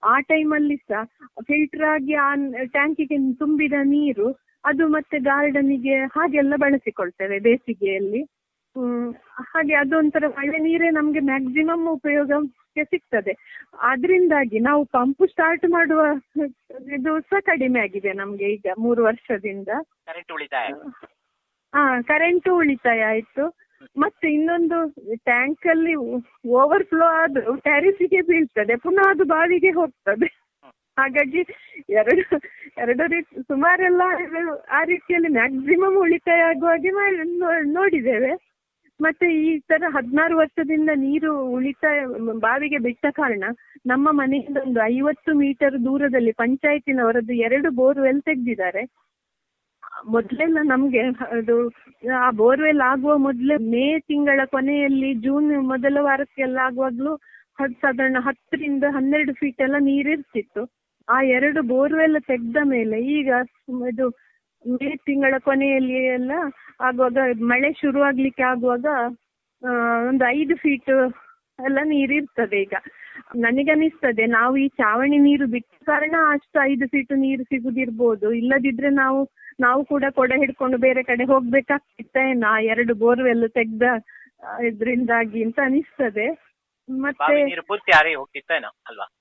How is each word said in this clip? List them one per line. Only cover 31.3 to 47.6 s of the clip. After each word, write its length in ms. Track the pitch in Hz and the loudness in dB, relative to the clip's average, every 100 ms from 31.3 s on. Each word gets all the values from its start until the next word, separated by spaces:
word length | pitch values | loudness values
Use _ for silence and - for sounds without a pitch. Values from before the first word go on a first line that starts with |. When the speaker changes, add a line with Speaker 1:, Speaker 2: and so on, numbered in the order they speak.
| 311 359 - - - 285 | -2 -4 -8 -20 -20 -2
Speaker 1:
ಎರಡು, 520 | 381 214 302 370 302 - - 285 - | 0 2 2 2 -4 -4 -20 -20 -8
ಎರಡು 320 | 240 247 320 | -4 -2 0
ರೀತಿ 320 | 339 302 - | -2 -6 -14
ಸುಮಾರೆಲ್ಲ 600 | 254 277 330 359 370 359 370 339 359 330 339 294 - | -6 0 2 4 4 2 2 0 -6 -6 -6 -8 -4
ಆ 120 | 277 | -2
ರೀತಿಯಲ್ಲಿ 440 | 320 359 - 349 330 | 0 -4 -2 0 2
maximum 680 | 262 240 269 277 339 381 381 | 2 0 -2 0 2 4 2
ಉಳಿತಾಯ 420 | 349 339 - 339 | 2 0 2 2
ಆಗುವ 300 | 330 320 330 | 4 2 0
ಹಾಗೆ 200 | 330 320 | 0 0
ಮಾಡಿ 500 | 392 403 370 320 349 | 0 0 -2 -4 -4
ನೋ-, 340 | 359 330 294 | -2 0 0
ನೋಡಿದ್ದೇವೆ. 580 | 311 392 330 240 220 262 302 _ _ _ _ _ _ | 0 0 0 0 0 0 -4 _ _ _ _ _ _
ಮತ್ತೆ 320 | 311 311 359 | -2 0 0
ಈ 260 | 320 311 320 | 2 0 -2
ತರ 240 | - 311 330 | 0 0 0
ಹದಿನಾರು 500 | 294 240 277 330 330 | -2 -2 0 2 2
ವರ್ಷದಿಂದ 520 | 311 - 294 311 311 294 | 0 0 -2 0 2 0
ನೀರು 500 | 269 294 311 294 262 | 0 0 -2 -2 -4
ಉಳಿತಾಯ 600 | 247 262 269 311 294 269 233 226 | -2 -4 -2 0 0 -2 -6 -6
ಬಾವಿಗೆ 440 | 226 220 254 294 285 | -2 0 0 -2 -2
ಬಿಟ್ಟ 280 | 233 240 294 | -4 -2 -4
ಕಾರಣ 320 | 285 285 208 190 240 _ - 247 | -2 -2 -2 -4 -8 _ -12 -2
ನಮ್ಮ 240 | 254 285 | 0 2
ಮನೆಯಿಂದ 460 | 294 262 277 - 285 | 2 2 -2 -2 -4
ಒಂದು 240 | 269 240 | -2 0
ಐವತ್ತು 520 | 220 247 285 302 - | 0 0 0 -2 0
meter 520 | 302 277 269 285 269 240 | 2 2 2 0 0 -2
ದೂರದಲ್ಲಿ 460 | 269 285 254 233 | 0 0 2 0
ಪಂಚಾಯತಿನವರದ್ದು 1000 | 220 233 269 294 294 285 269 233 233 226 | 0 -2 0 0 -2 -2 0 2 0 -2
ಎರಡು 380 | 240 233 262 | -2 0 0